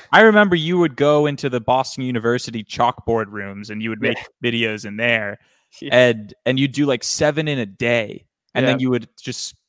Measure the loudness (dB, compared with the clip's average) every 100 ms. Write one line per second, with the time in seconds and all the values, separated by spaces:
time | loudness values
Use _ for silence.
0 | 2 6 8 6 4 2 0 2 2 2
1 | 2 4 2 -2 -4 -2 0 0 0 -4
2 | -4 -2 0 -2 -2 -10 -8 -2 0 0
3 | -2 -2 -2 -8 -12 -12 -12 -8 -6 -4
4 | -4 -4 -10 _ -4 -2 -2 -4 -10 -4
5 | 0 0 -2 -12 _ _ _ -14 0 4
6 | 4 2 -6 -8 -2 0 0 0 0 0
7 | -2 -2 0 0 -2 -4 -6 -4 -2 0
8 | -2 -10 _ _ _ -2 0 0 0 -2
9 | -4 -16 -12 -10 -10 -12